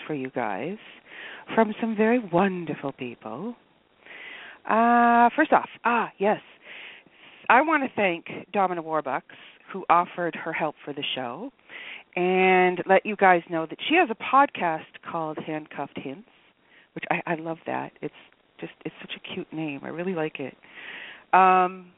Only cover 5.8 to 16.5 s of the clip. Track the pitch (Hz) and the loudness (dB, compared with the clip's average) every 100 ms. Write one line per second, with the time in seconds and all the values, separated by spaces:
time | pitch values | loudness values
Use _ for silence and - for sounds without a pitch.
5.8 | - 240 - - 196 196 - - - - | -2 -2 -2 -2 0 0 -4 -20 -20 -20
6.8 | - - _ _ - - - 233 311 302 | -18 -20 _ _ -20 -10 4 4 6 0
7.8 | 269 - 196 170 - - - 208 185 175 | 0 0 0 0 -8 -14 -6 -2 0 -2
8.8 | 160 156 139 139 - - - - - 190 | -4 -4 -2 -6 -6 -20 -20 -20 -14 -10
9.8 | - 170 175 - 175 - - 156 160 - | 2 2 2 -2 -6 -6 -8 -4 -4 -6
10.8 | - 147 139 - 127 131 254 _ _ - | -12 -8 -8 -6 -8 -10 -14 _ _ -18
11.8 | - - - - 180 185 185 185 185 180 | -16 -18 -12 -2 2 4 6 6 4 2
12.8 | 170 190 - 208 190 180 - 170 160 156 | 4 4 4 4 6 6 2 -4 -4 -6
13.8 | - 320 302 220 - 262 285 - 175 160 | 0 2 2 0 2 4 4 2 -2 -4
14.8 | - - - 170 160 156 160 156 156 - | -8 -20 -10 -8 -6 -8 -8 -8 -10 -10
15.8 | 143 - 143 147 226 _ _ | -10 -10 -12 -12 -16 _ _